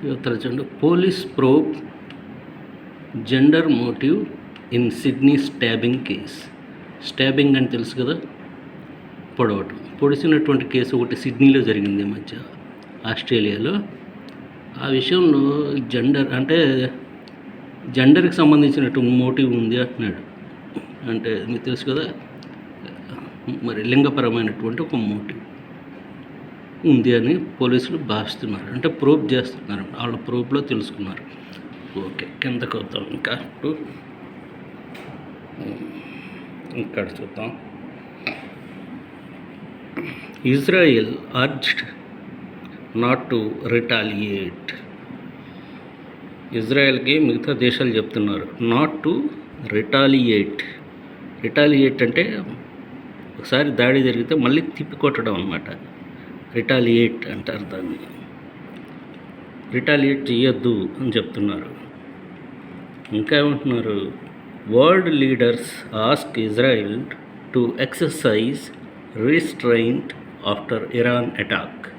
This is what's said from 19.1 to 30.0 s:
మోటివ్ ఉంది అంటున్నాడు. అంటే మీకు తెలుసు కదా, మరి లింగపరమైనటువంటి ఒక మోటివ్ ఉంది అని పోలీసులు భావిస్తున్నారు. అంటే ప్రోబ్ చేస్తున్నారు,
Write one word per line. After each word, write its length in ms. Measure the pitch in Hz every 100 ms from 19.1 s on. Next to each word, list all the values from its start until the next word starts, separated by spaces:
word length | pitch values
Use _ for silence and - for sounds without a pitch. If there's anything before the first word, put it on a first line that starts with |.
| 123
మోటివ్ 280 | 127 127 131 120
ఉంది 180 | 113 123
అంటున్నాడు. 380 | 123 - 110 90 - - - - - - - - 131
అంటే 340 | 113 113 107 101
మీకు 160 | 117 127
తెలుసు 200 | 120 -
కదా, 140 | 135 160 - - - - - - - - - - - - - - 127 117
మరి 160 | 107
లింగపరమైనటువంటి 1000 | 110 131 143 139 120 117 110 104 113 117
ఒక 140 | 156 131
మోటివ్ 460 | 104 104 104 - - - - - - - - - - - - - - - 175
ఉంది 220 | 131 113 120
అని 160 | 113 180 - -
పోలీసులు 360 | 127 123 - 85 117
భావిస్తున్నారు. 540 | 107 107 - 107 101 -
అంటే 160 | 123 165 -
ప్రోబ్ 320 | 135 147 123
చేస్తున్నారు, 520 | 127 127 - - 101 95 95